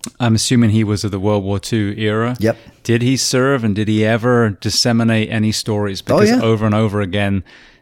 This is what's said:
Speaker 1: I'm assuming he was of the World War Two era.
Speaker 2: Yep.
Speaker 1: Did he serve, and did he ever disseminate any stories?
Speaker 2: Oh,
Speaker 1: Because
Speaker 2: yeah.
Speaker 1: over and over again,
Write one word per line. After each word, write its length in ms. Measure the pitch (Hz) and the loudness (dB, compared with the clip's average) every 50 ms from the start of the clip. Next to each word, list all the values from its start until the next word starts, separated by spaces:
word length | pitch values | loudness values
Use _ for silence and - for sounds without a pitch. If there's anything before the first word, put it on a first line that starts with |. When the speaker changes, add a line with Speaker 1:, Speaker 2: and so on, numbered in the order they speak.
| - - - - | -18 -18 -6 -2
Speaker 1:
I'm 140 | 123 117 113 | 0 2 2
assuming 360 | 107 - - 131 120 117 110 | 2 2 2 2 4 4 4
he 140 | 104 113 110 | 4 2 2
was 200 | 101 104 98 - | 0 0 -2 -2
of 60 | 104 | -4
the 80 | 92 98 | -4 -2
World 240 | 92 104 104 101 98 | -2 0 0 0 0
War 140 | 95 101 98 | -2 -4 -4
Two 360 | - - 117 113 104 98 101 | -4 -4 -2 -2 -2 -2 -4
era. 400 | - 110 107 107 110 113 120 123 117 | -4 -4 -2 -2 0 -2 -2 -2 -2
Speaker 2:
Yep. 180 | 104 110 113 - - - - _ - | -2 -2 -2 -2 -8 -20 -20 _ -4
Speaker 1:
Did 180 | - 117 120 120 | -2 0 0 2
he 140 | 127 135 | 0 0
serve, 480 | 120 - - - 127 127 135 139 131 113 | 0 -2 -2 0 0 2 2 0 0 0
and 100 | 110 98 | -2 -2
did 140 | 104 107 101 | -2 -2 0
he 160 | 110 107 107 | 0 0 2
ever 460 | 107 113 117 107 123 123 120 117 107 98 - | 2 0 0 2 2 2 2 2 2 0 -2
disseminate 680 | - 104 - - - 123 117 117 117 113 113 110 107 - | -4 -4 -2 0 0 0 2 2 2 2 2 0 0 -2
any 200 | - 110 107 110 104 | -2 -2 0 0 -2
stories? 480 | - - - 107 104 104 101 95 95 - | -2 -4 -4 -2 -2 -2 -4 -6 -8 -4
Speaker 2:
Oh, 20 | - 120 170 | -2 2 2
Speaker 1:
Because 120 | 208 214 | 4 4
Speaker 2:
yeah. 100 | 240 254 117 | 4 2 2
Speaker 1:
over 220 | 113 113 104 110 | 2 2 2 2
and 100 | 110 104 | 0 2
over 260 | 107 110 110 95 104 | 2 0 0 0 -2
again, 420 | 101 90 87 104 101 101 98 98 - - - - - - - _ | -4 -2 -2 -2 0 0 -2 -2 -4 -8 -14 -20 -20 -20 -20 _